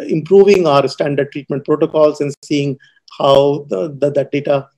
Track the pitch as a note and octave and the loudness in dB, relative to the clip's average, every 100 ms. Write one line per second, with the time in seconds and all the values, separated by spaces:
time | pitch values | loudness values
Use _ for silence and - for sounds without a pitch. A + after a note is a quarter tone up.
0 | - D#3 D#3 G3 G3 G3 E3 C#3 C3+ - | -4 -4 2 4 6 4 4 2 0 -2
1 | D#3 C#3+ C#3 D3 - C#3 D3 D3+ D#3 D#3 | -4 -4 -4 -6 -8 -8 -4 -2 -2 2
2 | D3+ D3 C#3+ C#3 - D3 C#3+ C3+ _ _ | 2 0 -8 -8 -6 -4 -4 -6 _ _
3 | _ - C#3+ C#3 C#3+ D3+ C#3+ - E3+ C3+ | _ -4 2 2 2 -2 -6 -6 -6 -4
4 | C#3+ C#3+ C3+ C#3+ D3+ C#3+ - | -4 -2 -4 -4 -2 -4 -6